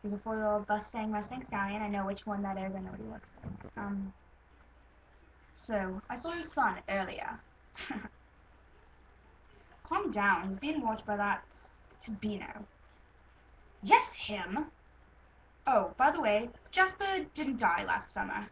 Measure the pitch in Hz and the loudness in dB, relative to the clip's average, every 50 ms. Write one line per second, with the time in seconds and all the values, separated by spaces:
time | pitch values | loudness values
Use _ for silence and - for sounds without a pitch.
0 | - 208 202 202 - 220 220 220 214 208 208 208 208 - 208 214 214 - - 226 | -4 -4 -4 -4 -2 -2 -2 0 2 2 2 2 2 0 0 -2 -2 -6 -6 -4
1 | 214 220 214 208 208 - 247 262 - - - 202 196 196 202 214 214 208 202 202 | -2 -2 -2 -2 -4 -6 -8 -10 -8 -6 -2 -2 -2 -2 -2 -4 -4 -2 -2 -2
2 | 190 196 202 - - 220 202 196 202 196 190 190 190 190 190 190 185 185 190 202 | -2 -2 -4 -6 -6 -6 -4 -2 -2 -4 -4 -4 -4 -4 -6 -6 -8 -8 -10 -10
3 | 220 220 220 214 - - - - - - - - - - - 214 202 202 202 196 | -10 -10 -12 -14 -16 -18 -20 -14 -12 -12 -10 -10 -12 -12 -10 -8 -6 -4 -4 -4
4 | 196 190 - - - - - - - - - - - - - - - - - - | -4 -6 -10 -14 -20 -20 -20 -20 -20 -20 -20 -20 -20 -20 -20 -20 -20 -20 -20 -20
5 | - - - - - - - - - - - - - - 220 202 190 185 185 196 | -20 -20 -20 -20 -20 -20 -20 -20 -20 -20 -20 -18 -6 -2 -2 0 0 -2 -4 -8
6 | - - 247 247 - 330 339 339 311 311 - 285 247 208 185 - - - 196 196 | -8 -8 -10 -6 -6 -6 -6 -6 -8 -4 0 2 2 2 0 -2 -4 -2 -2 -2
7 | 185 - - - - - 233 - - - - - - - - - - - - 208 | -2 -4 -6 -8 -8 -8 -8 -10 -14 -20 -20 -20 -20 -20 -14 -12 -8 -8 -8 -8
8 | - - - - - - - - - - - - - - - - - - - - | -8 -10 -16 -20 -20 -20 -20 -20 -20 -20 -20 -20 -20 -20 -20 -20 -20 -20 -20 -20
9 | - - - - - - - - - - - - - - - - - - 320 392 | -20 -20 -20 -20 -20 -20 -20 -20 -20 -20 -20 -20 -20 -20 -20 -20 -8 -2 -2 0
10 | 415 294 196 208 202 208 - - 190 196 190 196 269 294 320 294 240 226 214 208 | 0 0 0 2 4 4 4 4 2 -4 -4 -4 -2 -2 -2 0 0 0 0 -2
11 | - - 208 202 202 202 - - - - - - - - - - - - - - | -2 -2 0 0 2 0 0 -2 -6 -16 -20 -20 -20 -20 -20 -20 -20 -20 -20 -16
12 | - 233 214 196 - 214 208 190 - - - 214 208 - - - - - - - | -10 -8 -8 -4 -2 -2 -2 -2 -6 -8 -10 -12 -14 -16 -18 -20 -20 -20 -20 -20
13 | - - - - - - - - - - - - - - - - - 196 415 988 | -20 -20 -20 -20 -20 -20 -20 -20 -20 -20 -20 -20 -20 -20 -18 -10 6 8 8 8
14 | 1017 - - - - - 208 196 - - 196 277 311 - - - - - - - | 8 2 -8 -8 -6 -6 -4 -4 -4 -2 -2 -2 -2 -2 -8 -20 -20 -20 -20 -20
15 | - - - - - - - - - - - - - 277 262 214 190 190 - - | -20 -20 -20 -20 -20 -20 -20 -20 -20 -20 -20 -4 2 4 4 4 4 2 2 6
16 | 262 294 320 339 269 214 208 214 240 240 - - - - - 370 370 370 - - | 6 6 6 4 4 4 4 4 2 0 -10 -16 -20 -2 4 6 6 6 4 -2
17 | 403 392 381 381 - - - 302 302 269 254 208 220 180 170 - - - - - | -2 0 0 0 -2 -4 -6 -4 -2 -2 0 2 4 4 4 2 2 0 -2 -2
18 | - - - 208 196 190 196 208 202 - | -2 -6 -6 -6 -4 -4 -4 -6 -6 -8